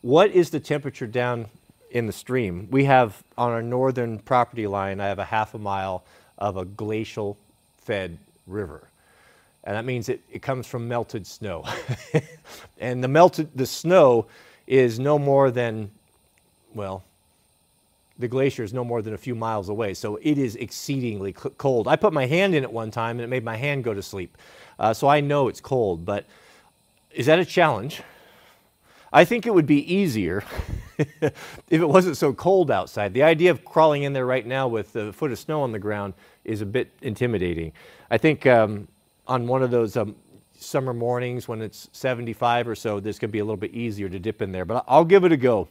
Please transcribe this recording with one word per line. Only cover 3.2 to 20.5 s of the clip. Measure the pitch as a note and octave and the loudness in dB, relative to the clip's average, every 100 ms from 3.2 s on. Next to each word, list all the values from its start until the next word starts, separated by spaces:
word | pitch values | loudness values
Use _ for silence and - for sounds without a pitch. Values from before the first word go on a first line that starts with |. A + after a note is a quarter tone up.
| _ - | _ -4
on | A#2+ | -2
our | A#2 | -2
northern | A#2 B2 C3 B2+ A#2+ A2 | -2 0 0 0 -4 -6
property | - B2+ A#2+ A#2+ G#2 | 0 2 2 -2 -4
line, | G2+ G2 G2 | -2 -4 -4
I | G2+ | -4
have | G2 | -4
a | |
half | F#2+ A2 G#2+ | -2 -2 -2
a | A2+ | -6
mile | G#2 G2 F#2+ F#2 _ _ _ - | -6 -6 -6 -8 _ _ _ -6
of | G2+ F#2+ | -4 -4
a | |
glacial | F#2 G#2 G#2+ A2 A2+ - G#2 G2+ _ _ _ _ | -8 -8 -6 -6 -6 -8 -8 -8 _ _ _ _
fed | - G#2 F#2 E2+ _ _ - | -6 -6 -6 -12 _ _ -12
river. | G2 F#2 D2+ - _ _ _ _ _ _ _ | -10 -8 -12 -20 _ _ _ _ _ _ _
And | - G#2 | -8 -8
that | |
means | A#2 B2 A2 | -4 -6 -4
it, | B2 _ | -8 _
it | G#2+ | -14
comes | - C3 A#2 | -6 -6 -6
from | B2+ A#2 | -10 -6
melted | A#2+ A2 A#2 F2 | -6 -6 -10 -12
snow. | - G#2 E2+ - - - A#2 - | -14 -10 -10 -10 -12 -8 -10 -4
<laughs> | D#3 - - - - - _ | -4 -4 -20 -20 -20 -20 _
And | A#2+ B2+ | -6 -4
the | B2+ | 2
melted, | C#3+ F3+ - D#3 | 8 6 6 -8
the | B2+ | -4
snow | B2+ - D#3+ F#3 C#3+ A#2+ G#2+ - - _ - | -4 -4 4 6 8 6 0 -12 -20 _ 2
is | C3 B2+ A2+ | 4 4 2
no | C3+ D3+ | 0 0
more | C#3+ C#3 C3+ | 2 4 4
than, | B2 A#2+ A2 G#2 _ _ _ _ _ _ _ _ | 2 -4 -4 -10 _ _ _ _ _ _ _ _
well, | G#2+ G2+ F#2+ F#2 _ _ _ _ _ _ _ _ _ _ - | -10 -8 -10 _ _ _ _ _ _ _ _ _ _ _ -10
the | A#2+ | -6
glacier | B2 C#3 C3 | 0 0 -2
is | A2 | -8
no | B2+ | -6
more | A#2+ A#2 | -4 -4
than | A2 | -4
a | G#2+ | -8
few | - A#2 | -8 -6
miles | A2+ A2 F#2+ | -4 -4 -4
away, | G#2 G#2+ | -4 -4
so | F#2 A2 G#2 | -4 -8 -4
it | D3+ C#3+ | 0 0
is | C3 | 0